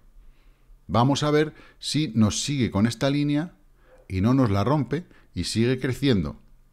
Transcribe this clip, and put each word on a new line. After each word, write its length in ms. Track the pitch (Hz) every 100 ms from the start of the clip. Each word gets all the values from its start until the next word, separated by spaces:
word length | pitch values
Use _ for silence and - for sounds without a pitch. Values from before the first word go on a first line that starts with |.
| - - - - - _ _ - -
Vamos 380 | 110 131 135
a 80 | 151
ver 200 | 147 151 - - _
si 320 | - 147 156
nos 300 | 123 104 -
sigue 260 | - 143 104
con 160 | 98 113
esta 240 | - 139
línea 460 | 147 147 147 175 - _ _ _ - -
y 120 | 92
no 140 | 104
nos 180 | 135 123
la 100 | 98
rompe 420 | 113 151 131 143 - - _
y 100 | 90
sigue 360 | 85 107 117 131
creciendo. 600 | 139 120 139 107 73 - - - _